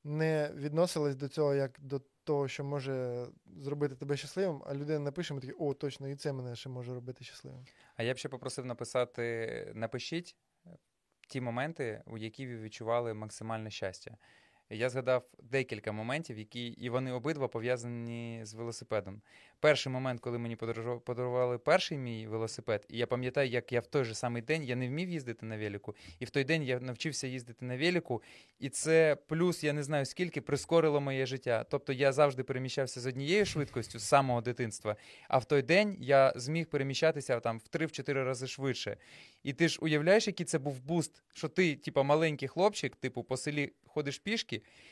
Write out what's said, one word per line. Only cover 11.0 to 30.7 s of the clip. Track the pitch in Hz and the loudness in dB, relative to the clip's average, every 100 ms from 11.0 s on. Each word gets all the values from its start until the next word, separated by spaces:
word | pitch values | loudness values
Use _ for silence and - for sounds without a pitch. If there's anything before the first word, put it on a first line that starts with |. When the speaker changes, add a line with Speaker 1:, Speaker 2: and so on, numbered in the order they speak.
| _ _ - | _ _ -8
Speaker 2:
ті | 131 | -6
моменти, | 123 120 151 160 120 107 - | -4 -2 -4 -2 -4 -4 -10
у | 113 | -10
які | 110 113 127 | -10 -10 -10
ви | 117 | -10
відчували | 110 - 113 120 120 | -10 -6 0 2 0
максимальне | 107 110 - 113 110 110 | -4 -8 -10 -6 -6 -6
щастя. | - 95 - - - _ - _ _ - | -6 -6 -8 -16 -20 _ -20 _ _ -10
Я | 107 123 | -2 -2
згадав | 131 123 127 - _ | 0 2 2 0 _
декілька | 113 135 127 107 110 | -2 -2 0 -4 -4
моментів, | 107 113 147 165 107 | -4 -2 -4 -6 -10
які, | 107 120 120 | -10 -8 -8
і | - 120 | -8 -4
вони | 123 131 | -2 -2
обидва | 127 139 147 123 | -2 -2 -2 -2
пов'язані | 113 120 123 120 120 117 117 117 113 | -2 -2 -2 -4 -8 -6 -6 -8 -10
з | 107 | -10
велосипедом. | 110 117 113 120 107 95 104 - - - _ | -10 -8 -8 -2 -2 -2 -12 -18 -20 -20 _
Перший | 151 139 135 | 4 4 2
момент, | 127 131 120 | -2 -4 -4
коли | 123 120 | -4 -4
мені | 117 113 | -4 -6
подарував-, | 117 113 117 120 | -6 -4 -4 -6
подарували | - 120 123 123 123 123 | -6 -4 0 2 2 2
перший | 147 185 - 147 | 4 4 2 -6
мій | 123 113 110 | -6 -8 -6
велосипед, | 110 113 - 117 104 - | -4 -4 -6 -2 -2 -2
і | 113 | -4
я | 117 | 0
пам'ятаю, | 127 127 143 135 | 0 0 0 2
як | 120 - | 0 0
я | 120 | -2
в | - | 0
той | 147 | 0
же | 117 110 | 0 -2
самий | 123 120 | -4 -4
день, | 113 160 | -2 -2
я | 127 123 | -2 -2
не | 123 | -2
вмів | 147 185 | -2 -4
їздити | 165 120 113 113 | -4 -6 -8 -8
на | 107 | -4
велику, | 107 101 - - - - | -4 -6 -8 -14 -14 -10
і | 123 | -2
в | |
той | 143 | 0
день | 131 160 | 2 2
я | 131 123 | 2 -2
навчився | 127 117 160 131 131 | -2 -4 -4 -4 -6
їздити | 127 120 113 123 | -6 -10 -10 -6
на | 127 | 0
велику, | 165 175 - 117 - - - - | 2 2 0 -4 -6 -20 -20 -8
і | 135 | -6
це | - 156 160 156 139 - | -2 4 8 8 4 0
плюс, | 160 180 165 | 2 2 2
я | 151 | 0
не | 147 | 0
знаю | 139 147 135 | 0 0 0
скільки, | - 180 147 | -2 -2 -2
прискорило | - 139 - | 0 0 4